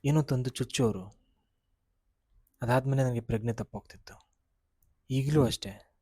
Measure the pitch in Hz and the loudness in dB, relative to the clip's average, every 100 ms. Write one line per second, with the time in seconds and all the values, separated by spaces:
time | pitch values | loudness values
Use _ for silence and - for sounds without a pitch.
0 | 143 156 143 127 127 - 127 - 120 95 | 2 0 2 0 -2 -4 -6 0 0 0
1 | 92 _ _ _ _ _ _ _ _ _ | -10 _ _ _ _ _ _ _ _ _
2 | _ _ _ _ _ _ 117 127 131 135 | _ _ _ _ _ _ 0 2 2 0
3 | 131 120 117 113 113 117 107 101 - - | 0 0 -2 -2 -2 -4 -8 -10 -16 -20
4 | - - _ _ _ _ _ _ _ _ | -20 -20 _ _ _ _ _ _ _ _
5 | _ 131 135 151 120 - 101 95 _ _ | _ -2 2 4 2 0 -10 -14 _ _